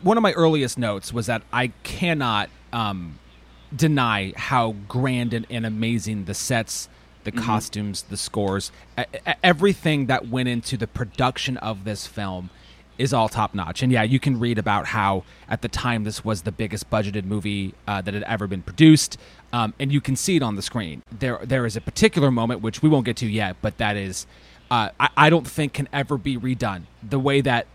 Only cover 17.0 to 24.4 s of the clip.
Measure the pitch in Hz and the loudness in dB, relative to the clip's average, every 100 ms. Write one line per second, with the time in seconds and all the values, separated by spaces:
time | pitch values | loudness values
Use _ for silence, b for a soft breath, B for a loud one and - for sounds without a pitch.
17 | 101 104 95 104 104 101 95 - - 101 | 0 -4 -4 -2 -2 -2 -4 -6 -6 -4
18 | 92 101 - 107 101 95 - - 160 156 | -4 -6 -4 -2 -2 -4 -6 6 8 8
19 | - - b b - 123 110 - 135 143 | 4 -8 b b -8 -2 -2 -2 -2 0
20 | - 135 - 175 123 101 - 120 90 69 | 0 -2 2 2 2 -2 -4 -6 -6 -8
21 | - 113 131 120 123 131 120 107 - - | -14 -6 -4 -4 -2 0 0 -2 -6 2
22 | 220 180 143 120 117 117 110 - 156 151 | 4 4 4 4 0 -2 -4 0 4 4
23 | 123 113 113 107 101 92 107 - 110 104 | 2 -2 -2 -2 -2 -2 -6 -2 -2 -2
24 | 98 92 - b | -4 -8 -12 b